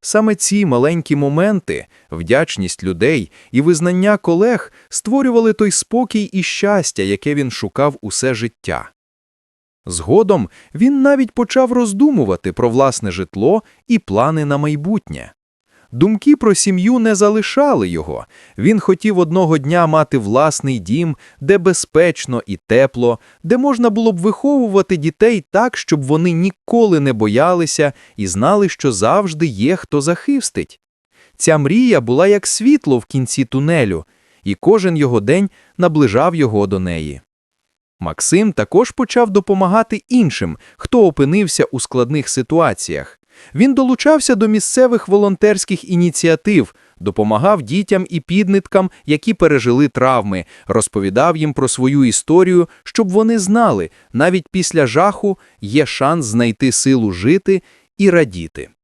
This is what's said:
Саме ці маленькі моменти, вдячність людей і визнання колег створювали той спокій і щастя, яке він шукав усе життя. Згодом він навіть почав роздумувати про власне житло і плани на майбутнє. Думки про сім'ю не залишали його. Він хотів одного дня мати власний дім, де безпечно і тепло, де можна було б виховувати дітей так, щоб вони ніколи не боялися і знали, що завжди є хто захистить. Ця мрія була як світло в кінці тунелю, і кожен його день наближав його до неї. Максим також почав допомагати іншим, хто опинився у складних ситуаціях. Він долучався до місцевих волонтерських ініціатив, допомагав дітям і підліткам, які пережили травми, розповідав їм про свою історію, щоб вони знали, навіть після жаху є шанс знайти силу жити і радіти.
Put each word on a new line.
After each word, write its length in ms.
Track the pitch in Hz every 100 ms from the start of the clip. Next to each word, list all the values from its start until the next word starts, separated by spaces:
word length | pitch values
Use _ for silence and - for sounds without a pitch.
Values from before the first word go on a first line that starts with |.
Саме 340 | - 214 220 214
ці 300 | - 202 196
маленькі 500 | 123 139 170 - 143
моменти, 720 | 143 147 196 202 - 71 - _ _
вдячність 720 | 80 85 123 165 - 92 -
людей 480 | 90 87 113 156 95 _ _
і 100 | 120
визнання 560 | 151 170 175 180 196 208
колег 540 | - 170 220 240 - _ _
створювали 640 | - - 262 262 233 226
той 180 | 214 208
спокій 520 | - - 226 254 214
і 200 | 208 190
щастя, 600 | 175 - 202 202 160 -
яке 320 | 196 196 - 147
він 160 | 135
шукав 460 | - 104 - 143 135
усе 320 | 110 - 127
життя. 560 | 120 113 _ - 73 - _ _ _ _ _ _ _ _ _ -
Згодом 640 | 87 82 160 214 190 101 _ _ 151
він 260 | 233 277
навіть 300 | 269 285 247
почав 400 | - 240 262 254
роздумувати 800 | 247 233 196 285 262 113 90 95
про 160 | 87 120
власне 420 | 117 135 120 107
житло 520 | 87 92 95 117 220 - _ _
і 120 | 233
плани 460 | - 196 139 160 147
на 120 | 143
майбутнє. 760 | 151 151 156 214 - 71 58 _ _ _ _ _ _
Думки 440 | 120 175 220 - 196
про 200 | 226 190
сім'ю 440 | - 185 190 254
не 160 | 226 202
залишали 720 | 208 214 208 - 285 214 95
його. 360 | 82 76 62 - _ - -
Він 220 | 117 214
хотів 400 | - 185 214 190
одного 380 | 170 175 175 160
дня 300 | 139 175 165
мати 300 | 156 151 139
власний 640 | 101 117 156 143 139 127
дім, 380 | 87 127 170 143 - _
де 160 | 139 196
безпечно 880 | 180 180 - 151 175 156 - 120 -
і 120 | 92 _
тепло, 520 | 117 135 120 120 117 _ _
де 140 | 165 247
можна 320 | 277 240 240
було 220 | 208 226
б 60 | 180
виховувати 800 | 185 - 277 285 240 196 185 180
дітей 480 | 147 - 220 226 -
так, 260 | 190 240 -
щоб 260 | - 156
вони 280 | 131 156 175
ніколи 680 | 165 185 - - 233 220 165
не 140 | 139
боялися 800 | 117 107 107 160 180 165 - 147 - _ -
і 100 | 98
знали, 420 | 90 127 202 202
що 220 | - 143
завжди 540 | 104 107 170 202 156 165
є 300 | 101 117 180
хто 260 | - 147
захистить. 800 | 139 175 - 277 - - 80 _ _ _ _ _ _ _
Ця 200 | - 156
мрія 440 | 139 202 254 180
була 260 | 117 127 190
як 200 | 208 -
світло 500 | - 226 294 - 127
в 80 | -
кінці 400 | 139 127 - 131
тунелю, 600 | 135 147 170 113 85 76 _ _ _
і 120 | - 98
кожен 420 | - 214 185 165
його 220 | 143 120
день 300 | 101 165 196 _ _ _
наближав 580 | 175 156 135 101 160 170
його 320 | 135 107 101
до 120 | 98
неї. 420 | 92 82 78 69 _ _ _ _ _ _ _ _
Максим 520 | 82 78 - 185 220
також 400 | 170 104 - 247
почав 380 | - 247 - 233
допомагати 720 | 196 190 196 185 202 226 214 _
іншим, 480 | 247 190 - 90 78 - _
хто 280 | - 247 202
опинився 580 | 147 139 185 190 -
у 160 | 143 127
складних 500 | - 127 120 151 131
ситуаціях. 920 | - 127 160 160 98 - 73 67 _ _ _ - 139
Він 180 | 247
долучався 600 | 262 262 254 294 311 - 240
до 120 | 220
місцевих 600 | 214 - - 254 233 -
волонтерських 840 | 196 208 190 208 196 - 185 -
ініціатив, 840 | 180 175 - 170 160 - 202 107 _ _ _
допомагав 600 | 92 95 104 107 170 208
дітям 440 | 113 160 202 196 180
і 100 | 170
підліткам, 720 | - 180 196 196 - 196 185 _ -
які 280 | 147 -
пережили 540 | 220 165 143 117 120 143
травми, 580 | - 127 127 104 95 82 - -
розповідав 720 | 117 107 107 98 98 156 160
їм 160 | 151
про 140 | 143 131
свою 380 | - 127 143 131
історію, 640 | 107 - 165 185 180 170 _
щоб 260 | - - 208
вони 300 | 185 220 233
знали, 500 | 185 220 226 113 80 _ _
навіть 340 | 113 160 185 -
після 360 | 190 175 165 135
жаху 500 | 123 190 196 202 190 _ _
є 240 | 101 127 139
шанс 400 | - 135 170 127
знайти 460 | 110 120 110 135
силу 400 | 117 135 131 110
жити 500 | 87 104 185 - 190 - _ _ _
і 120 | 196
радіти. 600 | 175 147 92 80 - 67 _